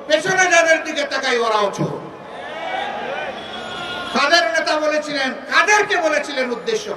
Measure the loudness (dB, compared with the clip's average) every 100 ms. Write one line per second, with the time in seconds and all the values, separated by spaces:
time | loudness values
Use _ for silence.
0 | 0 0 2 2 6 6 6 4 2 -4
1 | -2 -2 0 2 2 2 0 0 -4 -4
2 | -10 -14 -14 -12 -10 -8 -6 -4 -4 -6
3 | -6 -6 -6 -8 -10 -10 -10 -8 -8 -8
4 | -4 0 4 4 4 0 0 2 2 0
5 | -2 -2 -2 -4 0 2 4 4 4 2
6 | 2 0 0 -2 -2 -2 -2 -4 -4